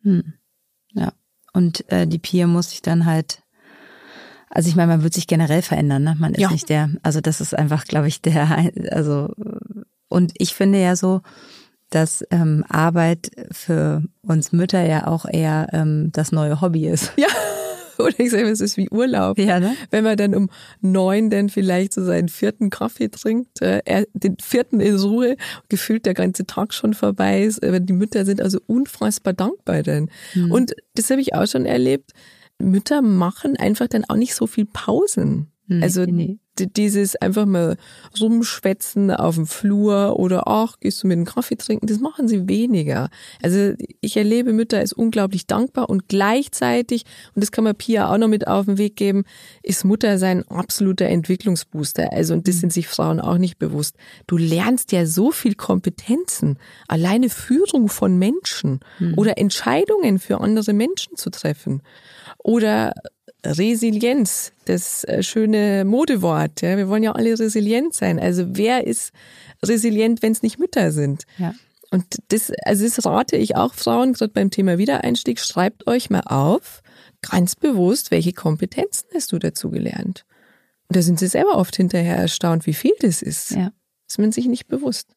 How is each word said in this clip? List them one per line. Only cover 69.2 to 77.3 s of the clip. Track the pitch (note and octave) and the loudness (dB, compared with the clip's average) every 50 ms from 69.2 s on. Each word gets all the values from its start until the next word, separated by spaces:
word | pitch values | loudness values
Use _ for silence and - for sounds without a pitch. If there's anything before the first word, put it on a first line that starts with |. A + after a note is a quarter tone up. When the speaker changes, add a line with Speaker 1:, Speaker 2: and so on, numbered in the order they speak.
| - - - - - - - _ - | -20 -20 -20 -20 -20 -20 -12 _ -2
Speaker 2:
resilient, | G3+ A#3 A3+ G#3 A#3 G#3+ G#3 A3 A3+ A#3 A3+ | 0 0 2 2 2 2 2 2 2 2 2
wenn's | - A3 A3 - | 2 0 0 2
nicht | - A3+ - - | 0 -2 -2 0
Mütter | D#4 F#4 - C#4+ G3 E3 | -4 -2 0 2 0 2
sind? | D#3 D3+ D3 C#3 C#3 D3+ - _ - - | 2 0 0 0 -2 -4 -8 _ -8 -6
Speaker 1:
Ja. | F#3 E3+ G3+ B3 _ _ _ _ _ _ | -6 -6 -6 -8 _ _ _ _ _ _
Speaker 2:
Und | - F#3 F3+ _ - - - _ | -2 -2 -2 _ -10 -12 -4 _
das, | - A3 A3+ - - - - | -2 -2 -2 -4 -8 -6 -2
also | - G#3+ G3 G#3 | 0 0 2 2
das | A#3 A#3+ - A3+ | 0 0 0 0
rate | - - G3+ B3+ - - | 0 2 2 0 0 0
ich | - - G#3+ - | 0 0 0 0
auch | - - B3+ - | 0 0 -2 -2
Frauen, | - - A#3 A#3 A#3 B3 C4 B3+ | -4 -2 0 2 2 2 2 2
grad | - A3+ G#3+ _ | 0 -2 -2 _
beim | G#3+ G3 G3 | 0 0 0
Thema | - - G3 F#3+ F3 E3+ | 0 2 2 2 2 2
Wiedereinstieg, | G3+ A3 C#4 C4+ - - A#3+ B3 - - A#3+ A3+ | 2 0 0 -2 0 -2 -2 -2 -2 -4 -4 -4
schreibt | - - - - F3+ G3 A3 _ - - | -4 -6 -2 0 0 0 0 _ -2 0
euch | A#3 B3 B3 - | 0 0 0 0
mal | G#3 F#3 | -2 -2
auf, | - - - C3+ C3+ D3+ G3 - - - - - _ _ - - - - _ _ | 0 0 0 2 4 4 2 2 0 -6 -20 -20 _ _ -20 -20 -20 -20 _ _
ganz | - - | -10 -2